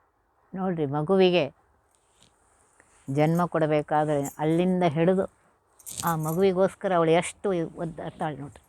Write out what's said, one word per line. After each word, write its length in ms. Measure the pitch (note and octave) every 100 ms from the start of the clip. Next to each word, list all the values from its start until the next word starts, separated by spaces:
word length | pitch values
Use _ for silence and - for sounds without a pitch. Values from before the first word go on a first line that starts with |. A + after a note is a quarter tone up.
| _ _ _ _ _ F#3+
ನೋಡ್ರಿ, 300 | F#3+ E3+ C#3+
ಮಗುವಿಗೆ 680 | D3 D3+ F#3+ F#3 F3 C3+ - _ _ _ _ _ _ _ _ _ _ _ _ _ _ -
ಜನ್ಮ 360 | C#3 D3+ E3 F3
ಕೊಡಬೇಕಾದ್ರೆ 880 | E3 D#3 D3+ D3 D3+ D3+ D3 C#3 -
ಅಲ್ಲಿಂದ 460 | D#3 E3 F#3 F3+
ಹಿಡಿದು 460 | F3 D3 E3 F#3+ - _ _ _ _ _ - - E3+
ಆ 100 | D#3+
ಮಗುವಿಗೋಸ್ಕರ 800 | D#3 E3 G3 F3+ F#3+ - G3 F3
ಅವಳು 160 | E3
ಎಷ್ಟು 380 | E3 - - G#3 F3+ D#3+ -
ಒದ್ದಾಡ್ತಾಳೆ 640 | E3+ D#3 D#3+ - E3 C#3
ನೋಡ್ರಿ. 240 | C#3+ -